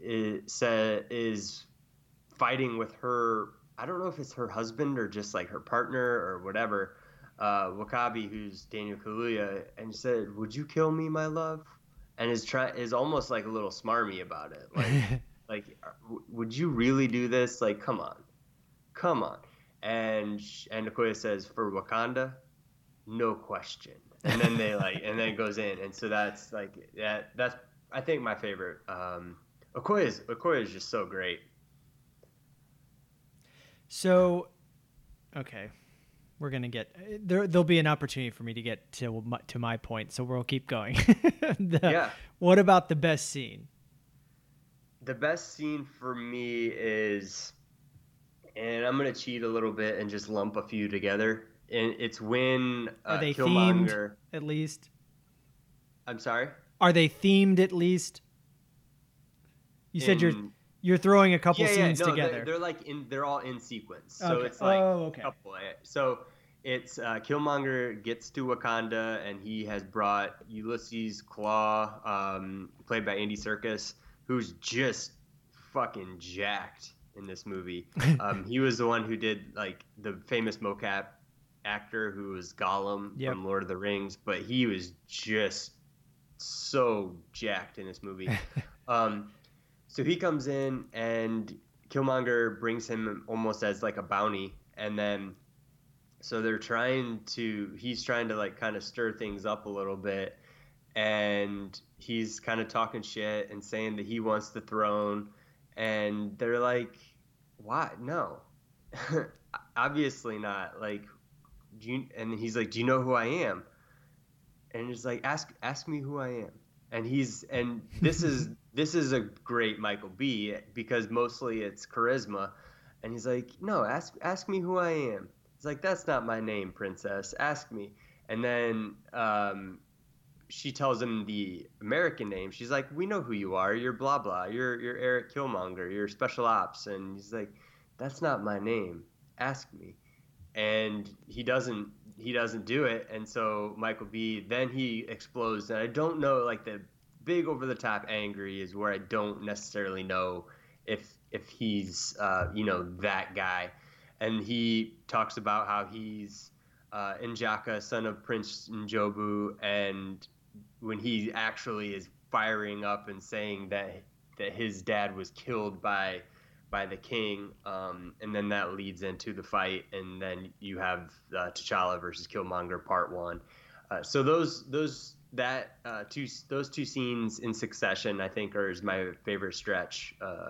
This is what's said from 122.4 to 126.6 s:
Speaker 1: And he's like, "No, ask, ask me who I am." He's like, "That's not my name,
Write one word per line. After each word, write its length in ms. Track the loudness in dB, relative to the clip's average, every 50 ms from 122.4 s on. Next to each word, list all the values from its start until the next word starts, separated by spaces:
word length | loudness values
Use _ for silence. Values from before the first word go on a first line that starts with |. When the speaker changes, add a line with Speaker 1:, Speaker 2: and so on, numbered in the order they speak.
| -4 -4 -6 -12 -20 -20 -20 -20 -20 -20 -18 -12 -10
Speaker 1:
And 100 | -10 -8
he's 140 | -6 -2
like, 240 | 0 0 0 -2 -6 -10 -8
"No, 240 | -4 0 2 2 2
ask, 300 | 2 0 -2 -4 -8 -10 -6 -4
ask 260 | -4 -4 -4 -2 -2
me 120 | -2 0
who 180 | 0 0 2 2
I 120 | 2 2
am." 380 | 2 2 0 0 -2 -4 -8 -12 -18 _ _ _ _
He's 80 | _ -8
like, 180 | -6 -6 -2 0
"That's 240 | 0 0 0 0
not 180 | 0 2 2 2
my 160 | 0 -2 -2
name, 300 | -2 -2 -2 -2